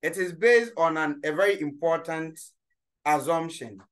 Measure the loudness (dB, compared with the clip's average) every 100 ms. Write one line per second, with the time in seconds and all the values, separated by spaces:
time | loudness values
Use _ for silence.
0 | -4 -4 -6 2 6 6 4 0 0 2
1 | -2 -2 -4 2 2 2 -4 -2 0 0
2 | -2 -6 -8 -12 -20 _ _ _ _ _
3 | 0 0 2 -2 -2 -8 -14 -14 -20